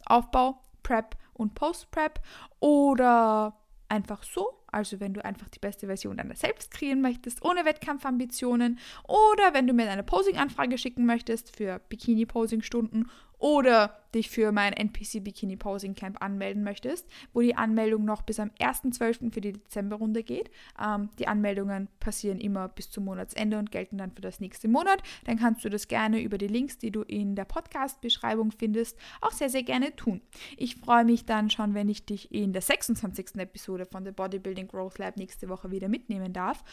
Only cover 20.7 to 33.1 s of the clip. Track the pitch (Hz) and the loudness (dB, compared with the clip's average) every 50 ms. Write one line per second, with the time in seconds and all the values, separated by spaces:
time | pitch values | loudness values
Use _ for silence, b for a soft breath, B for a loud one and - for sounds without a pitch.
20.7 | B - - 214 208 208 202 208 - - - - 214 208 208 202 196 202 196 196 | B -6 -4 -4 -2 -2 -4 -6 -6 -4 -2 0 0 2 2 0 0 -2 -2 -4
21.7 | 196 190 196 - _ - - 220 208 - - 202 190 185 - 202 196 190 185 185 | -4 -4 -6 -8 _ -4 -4 -4 -4 -2 -4 -4 -4 -2 -2 -4 -4 -4 -4 -8
22.7 | - - - - - 202 196 190 190 185 190 - - - 214 214 214 214 208 214 | -10 -12 -14 -10 -8 -6 -6 -6 -6 -8 -10 -8 -4 -2 0 0 0 -2 -4 -4
23.7 | - 185 185 - - 196 190 190 - - 190 190 - - 196 185 - - - 220 | -6 -8 -8 -8 -8 -10 -10 -10 -12 -12 -12 -12 -10 -10 -12 -12 -10 -4 0 2
24.7 | 233 294 349 392 392 381 - B B B B - 233 226 233 233 226 233 - 214 | 4 4 4 4 2 2 0 B B B B -4 0 2 2 2 2 0 -4 -6
25.7 | 202 208 - - 233 226 220 220 220 220 240 - 202 196 202 202 208 240 269 277 | -6 -6 -4 -2 0 0 2 2 2 0 0 -2 -4 -4 -2 -2 -2 -2 -2 -4
26.7 | - - - 226 202 214 214 - 208 208 208 202 196 196 190 - - 330 - - | -6 -8 -8 -6 -4 -6 -6 -4 -4 -4 -2 -2 -2 -4 -4 -6 -6 -6 -6 -6
27.7 | - 294 269 269 - - - 240 - - - 233 220 220 226 220 - - 226 220 | -6 -4 -4 -6 -6 -6 -4 -4 -2 -2 0 0 0 0 0 0 -2 -2 -2 0
28.7 | 208 226 233 - - B B B B B B 440 - - 302 269 247 262 240 247 | 0 0 0 -2 -6 B B B B B B -2 -2 0 -2 0 0 -2 -2 0
29.7 | 254 254 262 302 294 - - 240 185 180 - _ B B B B B B - 240 | 0 0 0 -2 -4 -4 -4 -4 -4 -4 -6 _ B B B B B B -8 -8
30.7 | - - - - 240 233 233 233 233 233 - - 226 214 214 214 - - 214 208 | -8 -4 2 6 6 8 8 6 4 4 2 0 0 0 2 0 0 0 -2 -2
31.7 | 202 208 208 202 208 - - - 208 196 - - - 208 208 196 185 190 185 - | 0 0 0 -2 -2 -2 -6 -8 -8 -8 -8 -6 -4 -2 0 0 0 0 2 2
32.7 | 277 - - - 226 - - 185 | 0 2 0 -2 -4 -2 -4 -6